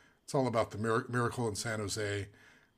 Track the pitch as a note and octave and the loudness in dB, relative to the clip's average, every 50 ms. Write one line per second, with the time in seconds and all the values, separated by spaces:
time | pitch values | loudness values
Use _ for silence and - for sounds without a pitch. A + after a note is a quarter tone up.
0 | - - _ _ _ - - D3 C3 B2 A2 A#2 G#2+ - - G2+ G#2+ A2+ A2+ A#2+ | -20 -20 _ _ _ -2 2 2 2 4 4 2 2 2 0 -2 0 2 2 2
1 | B2+ - A#2+ B2 A#2+ A2+ - - B2 A2+ G2+ G2 - A#2+ A2 G#2+ G#2+ G2 - G#2+ | 0 0 0 0 2 0 0 -2 -2 -2 -2 -2 -4 -4 -2 -2 -2 -2 -2 -2
2 | G#2+ G2+ G2+ G2+ G2+ G2+ - - - - - - - _ _ | -2 -2 -2 -4 -4 -8 -12 -18 -20 -20 -20 -20 -20 _ _